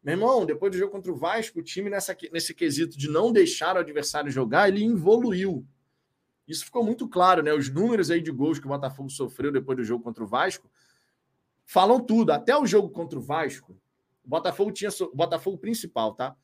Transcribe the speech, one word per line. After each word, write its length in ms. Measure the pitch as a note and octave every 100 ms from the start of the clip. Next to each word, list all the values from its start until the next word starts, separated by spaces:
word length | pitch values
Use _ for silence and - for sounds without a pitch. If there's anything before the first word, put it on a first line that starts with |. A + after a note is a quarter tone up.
meu 100 | C#3+
irmão, 320 | E3+ A3+ B3+ E3
depois 260 | D3+ G3
do 60 | F#3
jogo 140 | G3
contra 200 | G3+ F#3
o 40 | D#3
Vasco, 440 | E3 A3 A3 -
o 40 |
time 260 | D#3+ - G3+
nessa, 280 | G3+ - F#3 -
nesse 200 | E3 -
quesito 440 | - E3+ C#3+ E3 C#3+
de 100 | D3
não 240 | D3+ A3+
deixar 460 | A3+ F3 - D#3+ F#3
o 20 |
adversário 500 | E3 D3 C#3+ D3+ C#3+
jogar, 380 | C3 A#2+ C#3+ G3+
ele 160 | G3
evoluiu. 840 | A3 A3 E3 A3+ A#3+ F3+ F#3+ D3 - _ _ _ _ _ _ _ _
Isso 200 | D#3 -
ficou 180 | B3
muito 240 | A3 A#3+ -
claro, 340 | F3+ F3+ F3+
né? 120 | D3+
Os 160 | D3+ C3+
números 420 | C3+ A3+ A3+ D#3
aí 80 | E3+
de 120 | D#3+
gols 280 | B2+ D3 C#3+
que 60 | C3+
o 40 |
Botafogo 400 | C#3 C3+ C#3 C#3
sofreu 440 | - B2 - D3
depois 240 | C3+ C3 B2+
do 80 | A2
jogo 180 | A#2+
contra 180 | A#2 A2+
o 60 | G#2+
Vasco 420 | A#2+ F#3 - _ _ _ _ _ _ _ _ _ _ _
falam 340 | F#3+ F#3+ B3
tudo. 320 | B3 A3+ F#3
Até 260 | D3 - C#4+
o 80 | B3+
jogo 240 | G#3 F#3+
contra 280 | - E3+ C#3
o 40 |
Vasco, 580 | C3 D#3 D3+ - _ F#2+ _ _ _ _
o 60 | B2+
Botafogo 440 | D#3 F3+ E3+ G3+
tinha 200 | G3+ G3+
so-, 140 | - F3+
o 100 | C3+
Botafogo 420 | E3 A3+ F#3+ G3
principal, 560 | G#3 A3+ F3 - A2
tá? 220 | - B2+ C#3